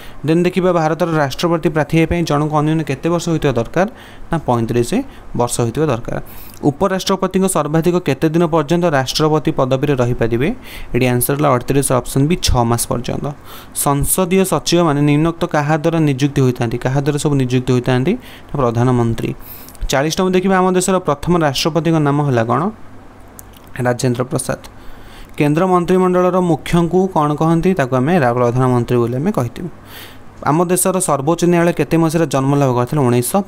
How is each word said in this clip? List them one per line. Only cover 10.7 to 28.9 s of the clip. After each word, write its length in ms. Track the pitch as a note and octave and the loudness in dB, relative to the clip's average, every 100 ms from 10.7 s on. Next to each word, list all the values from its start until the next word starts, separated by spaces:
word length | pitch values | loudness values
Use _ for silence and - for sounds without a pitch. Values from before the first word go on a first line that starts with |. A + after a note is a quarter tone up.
| - - | -14 -4
ଏଠି 120 | C3 B2+ | 0 2
answer 300 | B2 A#2+ C#3+ | 2 0 0
ହେଲା 120 | D3 | 2
ଅଠତିରିଶ, 440 | B2 - C#3 C3+ | 0 0 0 2
option 360 | B2+ - C#3 C#3+ | 0 0 0 0
ବି 80 | F#3 | 0
ଛଅ 220 | - B2+ | 2 2
ମାସ 220 | A#2 A#2+ - | 2 0 -2
ପର୍ଯ୍ୟନ୍ତ। 460 | B2 A#2+ - C#3+ D3+ - - - | -4 -4 -4 -6 -10 -16 -18 -12
ସଂସଦୀୟ 680 | - D3 C#3+ C#3 - F#3 F#3+ | -4 0 0 0 0 2 2
ସଚିବମାନେ 560 | F#3 D#3 - E3+ E3+ C#3+ | 2 0 0 2 2 2
ନିମ୍ନୋକ୍ତ 440 | D3 D3 E3 E3 | 2 2 0 -2
କାହା 320 | E3+ D3+ C#3+ D#3 | -2 0 0 0
ଦ୍ୱାରା 220 | D#3+ E3 | 0 2
ନିଯୁକ୍ତି 420 | D3+ C3 C#3+ C#3+ | 2 2 0 2
ହୋଇଥାନ୍ତି? 360 | C3 B2+ A#2 A#2+ | 2 2 -2 -2
କାହା 220 | B2+ C#3 | -2 -2
ଦ୍ୱାରା 180 | C#3+ C#3+ | 0 0
ସବୁ 160 | D#3 | 0
ନିଯୁକ୍ତି 380 | C#3 B2+ B2+ B2+ | 0 0 0 0
ହୋଇଥାନ୍ତି? 400 | B2 B2+ B2+ C#3 | 0 2 0 0
ନା 400 | B3 - - - C#3 | -4 -8 -20 -8 -2
ପ୍ରଧାନମନ୍ତ୍ରୀ। 800 | B2 A#2 B2 B2 A#2 A2+ C3 C3+ - - - - - | 0 2 2 2 0 -2 -4 -8 -14 -18 -18 -8 -2
ଚାଳିଶ 280 | C3+ D3+ D#3+ | 0 0 0
ତମ 140 | F#3 | 0
ଦେଖିବା 280 | F#3 F#3+ F#3+ | 2 2 2
ଆମ 120 | F#3 | 2
ଦେଶର 280 | F#3 F3+ F#3 | 2 0 0
ପ୍ରଥମ 400 | F3+ D3+ - F3 | 0 -2 0 2
ରାଷ୍ଟ୍ରପତିଙ୍କ 580 | D3+ C3 E3+ D#3+ D#3+ D#3+ | 2 0 -2 0 2 2
ନାମ 300 | C#3+ D3 C#3+ | 2 2 2
ହେଲା 180 | B2 | 0
କ'ଣ? 260 | A2+ B2 F#3+ - - - - - - - - - - - | 0 0 -2 -6 -14 -18 -20 -20 -20 -20 -20 -20 -14 -4
ରାଜେନ୍ଦ୍ର 420 | B2 A#2+ C3 A#2+ | -2 0 0 0
ପ୍ରସାଦ। 360 | B2+ C#3+ - - - - - - - - - - | -2 -4 -4 -8 -10 -16 -16 -16 -16 -18 -8 0
କେନ୍ଦ୍ର 300 | D3 D3+ F#3 | 2 2 2
ମନ୍ତ୍ରିମଣ୍ଡଳର 720 | F3+ E3+ F#3 F#3 F3+ F3+ F#3 | 2 4 2 4 4 2 2
ମୁଖ୍ୟଙ୍କୁ 680 | F3+ D#3+ - F3 E3+ F3 F#3 | 2 0 0 0 2 2 2
କ'ଣ 200 | E3 D3 | 2 0
କହନ୍ତି? 400 | D3 D#3+ E3 F3+ | 0 0 2 2
ତାକୁ 220 | F#3 C3 B2+ | 0 0 0
ଆମେ 220 | C3 F3+ | 2 2
ରା-, 160 | B2 | 2
ପ୍ରଧାନମନ୍ତ୍ରୀ 600 | A#2+ A#2+ B2 C3 B2 A#2 | 2 2 2 2 2 2